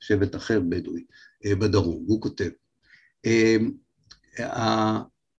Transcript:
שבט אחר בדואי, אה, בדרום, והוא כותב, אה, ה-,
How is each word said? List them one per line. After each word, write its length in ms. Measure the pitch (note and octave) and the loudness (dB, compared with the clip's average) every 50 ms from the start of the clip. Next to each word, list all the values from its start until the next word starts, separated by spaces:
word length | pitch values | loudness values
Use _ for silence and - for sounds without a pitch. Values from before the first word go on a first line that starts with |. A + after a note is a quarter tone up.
שבט 360 | - - G#2+ G2 G2 F2 - | -2 0 0 2 2 0 -2
אחר 240 | - - - A2+ G#2 | -4 -4 -2 0 0
בדואי, 440 | F2 E2+ F2+ F2+ E2 E2+ E2 E2+ - - _ - - - _ _ - | 0 0 -2 -4 -4 -6 -8 -10 -12 -14 _ -20 -20 -20 _ _ -2
אה, 100 | G2+ G2+ | -2 0
בדרום, 500 | F#2+ A2 G#2 G2 G2+ F2 E2+ D#2+ D#2 E2 | 2 2 2 4 2 2 2 -2 -4 -2
והוא 140 | F#2+ A2 A2 | 0 0 0
כותב, 300 | - G2 - - G2 E2 - - _ _ _ _ _ _ _ _ _ _ _ _ - | 0 -4 -6 -4 -6 -6 -6 -10 _ _ _ _ _ _ _ _ _ _ _ _ -2
אה, 300 | A2 A2+ A2+ A2 A2+ A2+ A2 A2+ C3 - - _ _ _ _ _ _ - - _ _ - - | 2 2 4 4 4 4 4 2 -2 -4 -8 _ _ _ _ _ _ -20 -20 _ _ -12 -10
ה-, 640 | A#2 - - A#2+ A2+ A2 A2 A2 G#2+ G#2+ A2 A2 - - _ _ _ _ _ | -8 -8 -6 -4 -2 0 0 0 0 0 0 -2 -6 -10 _ _ _ _ _